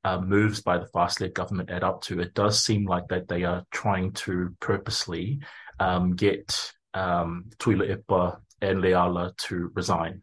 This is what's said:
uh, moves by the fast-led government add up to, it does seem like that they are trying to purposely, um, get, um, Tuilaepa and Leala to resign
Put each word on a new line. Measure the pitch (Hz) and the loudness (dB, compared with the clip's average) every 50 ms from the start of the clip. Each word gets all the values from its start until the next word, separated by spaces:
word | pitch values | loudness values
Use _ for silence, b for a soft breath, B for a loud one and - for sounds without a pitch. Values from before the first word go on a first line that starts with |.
| - | 0
uh, | 95 92 92 | -2 -2 -2
moves | 92 92 98 101 107 107 107 - | 0 2 4 4 4 4 2 0
by | - - 90 90 | 0 0 0 0
the | 87 | -2
fast-led | - _ 87 87 87 - - 95 90 - | -2 _ 0 0 2 0 -2 -4 -4 -4
government | - 90 - 104 90 87 - | -6 -4 -4 -4 -4 -4 -4
add | 90 90 | -4 -2
up | 92 92 95 - | 0 0 -2 -2
to, | - - 95 87 | -6 -6 -4 -4
it | 87 90 | -4 -2
does | _ - 101 104 107 - | _ 2 2 4 4 2
seem | - - 110 101 101 | 2 2 2 2 2
like | 95 92 90 90 - | 0 0 -2 -2 -2
that | 95 92 90 | -4 -4 -2
they | - 87 87 | -2 -2 0
are | 90 87 87 90 - _ | 0 0 -2 -2 -4 _
trying | - - - 107 98 92 92 95 | -10 -4 0 0 0 2 0 -2
to | - - - - 92 90 90 90 87 _ | -4 -4 -4 -2 -2 -2 -2 -4 -6 _
purposely, | - - 101 98 - - 107 - - - 85 82 87 104 139 143 143 B B B B B B - | -2 -2 -2 -2 -2 -4 -4 -4 -4 -4 -6 -6 -4 -4 -4 -6 -6 B B B B B B -2
um, | 95 92 92 90 90 90 90 | 0 0 2 2 2 2 2
get, | 90 104 101 92 - - - - - - - - _ _ _ - | 4 4 2 2 2 -4 -4 -4 -4 -4 -6 -12 _ _ _ -6
um, | 95 92 90 87 87 85 85 85 87 90 110 - _ | -4 0 0 2 0 0 -2 -4 -8 -10 -14 -14 _
Tuilaepa | - 120 104 92 95 - 95 - - - 98 92 90 87 - - - _ _ _ | 2 2 4 4 2 0 -2 -4 -2 0 2 2 2 2 -2 -6 -16 _ _ _
and | 104 95 95 95 | 0 0 2 2
Leala | 92 92 92 90 90 90 87 87 87 90 - - | 4 4 4 4 4 2 2 0 -2 -4 -6 -8
to | - - - 87 87 85 - | -6 -6 -4 -4 -4 -4 -4
resign | 95 87 90 92 82 82 82 92 98 | -4 0 0 0 0 0 -4 -6 -12